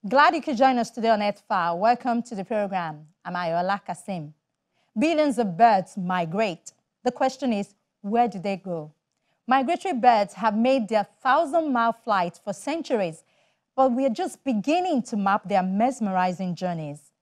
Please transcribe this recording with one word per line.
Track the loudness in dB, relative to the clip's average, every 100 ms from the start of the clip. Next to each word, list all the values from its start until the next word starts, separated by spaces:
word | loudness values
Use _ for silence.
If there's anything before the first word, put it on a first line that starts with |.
| 2 4
Glad | 4
you | 4
could | -4 2
join | 4 4
us | -2
today | -2 2
on | 2
Earth | 2 -4 _
File. | -2 0 2
Welcome | 2 2 0 -4
to | -4
the | -10
program. | -4 -4 -2 -4 -6 -10 -18 _
I'm | -8 -6
Ayola | -2 -2 -2 -4 -6
Kasim. | -12 -8 -8 -10 -16 _ _ _ _ _ -2
Billions | 0 2 2 0
of | -2 4
birds | 4 4 0 -8
migrate. | -4 -2 -2 -2 -2 -4 -14 _ _ _
The | -6
question | 0 -2 0 -2
is, | -2 -6 _ _ _
where | -2 0 0
do | -2
they | -6 -6
go? | -6 -8 -8 _ _ _ _ _ 0
Migratory | 0 2 -2 -2
birds | 2 4 4 0
have | -2 -2 2
made | 2 2 2
their | -2 -2 _
thousand-mile | 2 2 2 0 0 0 0 -2
flight | -2 0 0 -6
for | -10
centuries, | -8 -6 -6 -2 -2 -2 -6 _ _ _ _ _ 0
but | 2
we | 2 -2
are |
just | -2 -6 -6
beginning | -4 -2 0 0 0 -2
to | -2 -2
map | 0 0 0
their | 0
mesmerizing | 0 0 0 0 -2 0 0 -2 -6 -4
journeys. | -4 -6 -8 -12 _ _